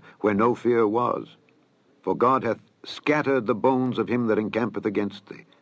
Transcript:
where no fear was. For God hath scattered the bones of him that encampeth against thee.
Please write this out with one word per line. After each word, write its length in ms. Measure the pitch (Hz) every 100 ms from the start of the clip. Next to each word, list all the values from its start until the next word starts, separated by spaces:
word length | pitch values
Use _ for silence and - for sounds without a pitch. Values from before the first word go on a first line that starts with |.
| - -
where 140 | 104
no 200 | 101 113
fear 320 | 120 117 120 110
was. 500 | 110 120 - - - _ _ _ _ _ _
For 120 | -
God 300 | 92 120 131
hath 160 | 117 107 _ _
scattered 640 | - - - 151 139 135 107
the 80 |
bones 440 | 113 127 131 127 123
of 100 | 101
him 200 | 120 117
that 100 | 107
encampeth 480 | 110 110 104 101 110
against 400 | 101 101 101 -
thee. 180 | - - _